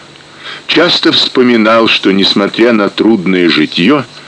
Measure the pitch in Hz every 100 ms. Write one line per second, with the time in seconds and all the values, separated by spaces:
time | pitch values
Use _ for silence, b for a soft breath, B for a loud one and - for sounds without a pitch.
0 | - - B B B B - 151 170 -
1 | 165 147 - - 123 117 107 113 110 -
2 | 104 95 92 110 101 - 117 110 98 -
3 | 104 110 87 92 85 78 78 - 90 147
4 | - B